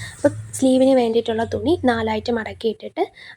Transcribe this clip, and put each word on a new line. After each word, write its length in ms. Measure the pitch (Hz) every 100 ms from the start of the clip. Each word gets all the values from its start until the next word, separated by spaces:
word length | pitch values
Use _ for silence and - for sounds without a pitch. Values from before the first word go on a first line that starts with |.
| - -
അപ്പൊ 120 | 196 - - -
sleeve-ിന് 360 | 262 254 262 262
വേണ്ടിയിട്ടുള്ള 440 | 233 226 233 226 226
തുണി 200 | 208 226 349 247
നാലായിട്ട് 420 | 226 220 220 220 233
മടക്കിയിട്ടിട്ട് 640 | 208 196 233 208 214 - 392 - -